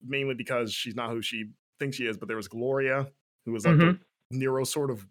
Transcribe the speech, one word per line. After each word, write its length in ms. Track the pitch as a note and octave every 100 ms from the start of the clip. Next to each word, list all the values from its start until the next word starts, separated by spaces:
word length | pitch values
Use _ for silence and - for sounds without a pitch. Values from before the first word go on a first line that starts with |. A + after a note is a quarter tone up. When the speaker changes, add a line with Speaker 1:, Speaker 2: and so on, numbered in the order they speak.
Speaker 1:
mainly 340 | B2 C#3 C#3 B2
because 380 | A#2+ B2+ A2+
she's 220 | - B2 A#2
not 160 | A#2
who 100 | A#2
she 300 | G#2+ A2+ G#2+ - _ -
thinks 180 | C#3 C3+
she 100 | A#2
is, 100 | G#2
but 100 | G#2+
there 100 | A2
was 100 | G#2
Gloria, 640 | A2+ B2 C3+ C3+ C3+ C#3 - _ _ -
who 60 |
was, 120 | A2+ C3
like, 140 | D#3
the 60 | E3+
Speaker 2:
Mm-hmm. 180 | F#3 - _ -
Speaker 1:
Nero 320 | C3 C3 C3
sort 280 | C3 D#3 C#3
of 160 | A2+ F#2+